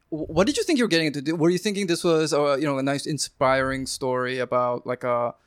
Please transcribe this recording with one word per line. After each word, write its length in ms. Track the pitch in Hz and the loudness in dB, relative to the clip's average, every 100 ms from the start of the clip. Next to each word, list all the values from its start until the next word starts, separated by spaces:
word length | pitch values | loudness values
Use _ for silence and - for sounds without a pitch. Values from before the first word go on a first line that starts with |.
| - | -10
w-, 160 | 156 156 | -8 -2
what 200 | 160 202 | 0 2
did 100 | 294 | 0
you 40 | |
think 160 | 415 294 | 0 2
you 60 | |
were 40 | 220 | 2
getting 180 | 165 160 | 2 2
into? 280 | 143 135 165 | -2 -4 2
Were 120 | 160 | 2
you 80 | 180 | 2
thinking 280 | 214 196 202 | 0 -2 -2
this 180 | 170 | 0
was, 300 | 180 160 156 | 2 2 2
uh, 220 | 147 147 139 | 2 2 2
you 80 | 151 | 0
know, 100 | 135 | 0
a 40 | |
nice, 240 | 135 139 - | 0 -2 -4
inspiring 800 | 147 - - 131 135 131 135 131 | -6 -6 0 2 2 0 -2 -6
story 520 | - 131 127 123 131 | -4 -2 0 -2 -2
about, 460 | 123 127 123 123 123 | 0 0 0 -2 -4
like, 180 | 123 | -4
a 300 | 127 120 120 - | -2 0 -2 -6